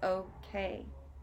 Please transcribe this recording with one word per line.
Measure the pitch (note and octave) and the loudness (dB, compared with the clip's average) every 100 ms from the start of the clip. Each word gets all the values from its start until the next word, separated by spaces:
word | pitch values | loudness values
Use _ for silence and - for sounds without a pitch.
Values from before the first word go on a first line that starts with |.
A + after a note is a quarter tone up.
okay. | F#3 F#3+ F#3 - - G3+ F#3 G#2+ - - - - | 4 4 0 -8 -4 0 0 0 -6 -10 -12 -12